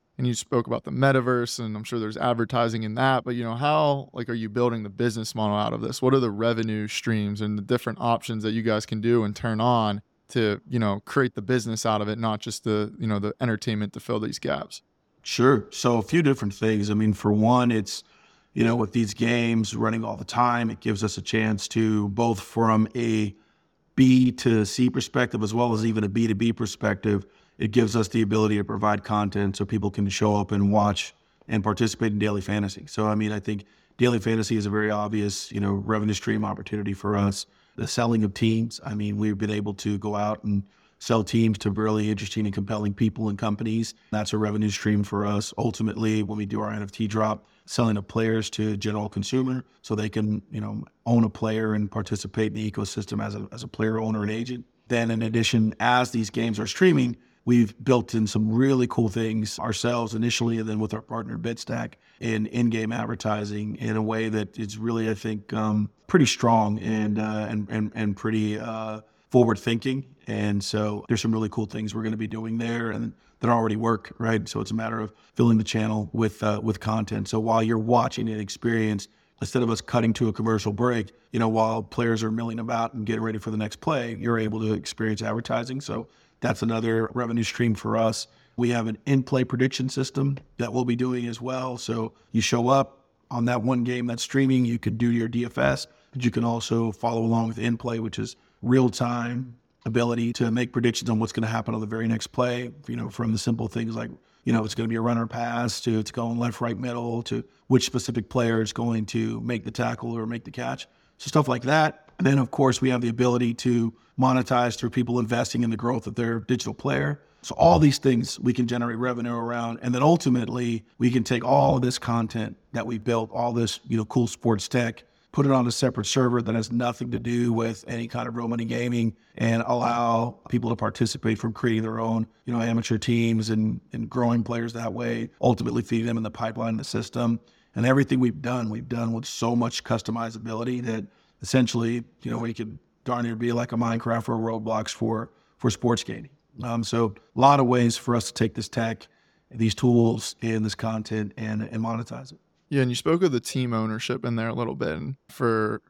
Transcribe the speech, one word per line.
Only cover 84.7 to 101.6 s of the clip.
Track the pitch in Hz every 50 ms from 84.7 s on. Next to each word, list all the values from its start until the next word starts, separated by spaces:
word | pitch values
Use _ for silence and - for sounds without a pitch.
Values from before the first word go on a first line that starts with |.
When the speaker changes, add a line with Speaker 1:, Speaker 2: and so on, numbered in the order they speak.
| 110
Speaker 2:
experience | 101 101 - - - 110 110 107 101
advertising. | 110 107 107 117 117 - - 117 120 127 131 139
So | 139 - 107 113 113 - _ _ _ _ _ _
that's | - 117 110 -
another | 110 113 113 113 113 117 113 113 113 - -
revenue | 123 123 117 117 117 110
stream | - - - 123 117 107
for | - - 110 110 110
us. | 113 113 110 - - - _ _ _ _ _ -
We | 120 117
have | 123 120 110 113
an | 120 - _
in-play | 139 139 135 127 - 135 127 127
prediction | - - 120 127 135 - - 127 131
system | - 135 131 - - 139 139 139 139 135 - _ _ -
that | 120 110 117
we'll | 123 123
be | 120 120
doing | 120 127 127 127 123 120 120
as | 113 107
well. | 120 127 131 131 127 131 123 117
So | - - 113 117 110 110 - _ _ _
you | - 113
show | 104 - - 120 117 123
up | 135 139 127 - - _ _ _ _ _ _ _
on | 117 120 117
that | 120 123 120
one | 107 123 131 123 117
game | 123 123 123 120 120
that's | 117 117 -
streaming, | - - 139 135 131 131 127 123
you | 117 117 117
could | - 113 104 110
do | 120 120
your | 117 117 113 113
D | 117 120 120
F | 117 - -
S, | - 135 139 139 - - _ _ _ _
but | - 135 123
you | 120
can | - 127 117
also | 117 117 117 113 - 113 113 117 113
follow | 104 - - 117 113 113
along | 113 113 117 117 113 113
with | 113 -
in-play, | 107 120 120 113 - 120 117 113
which | 113 110 - -
is | 107 110 - - _ _ _ _
real-time | - 120 127 131 127 120 98 - 127 120 120 120 117 120 123 127 127 123 120 - _ _ _ _ _
ability | 113 113 120 120 120 120 117 117 117 117
to | - 123 117
make | 110 123 123 120 -
predictions | 127 120 120 110 - - 120
on | 113 110
what's | 113 107
gonna | - - 113 110
happen | 113 110